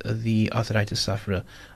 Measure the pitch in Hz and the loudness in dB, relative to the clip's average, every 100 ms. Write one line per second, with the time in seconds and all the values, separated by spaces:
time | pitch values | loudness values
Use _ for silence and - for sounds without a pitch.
0 | - 113 113 110 110 113 110 110 104 107 | -4 -2 2 4 4 2 0 0 0 0
1 | - 101 - 92 - - - | -2 -2 -2 -2 -4 -14 -20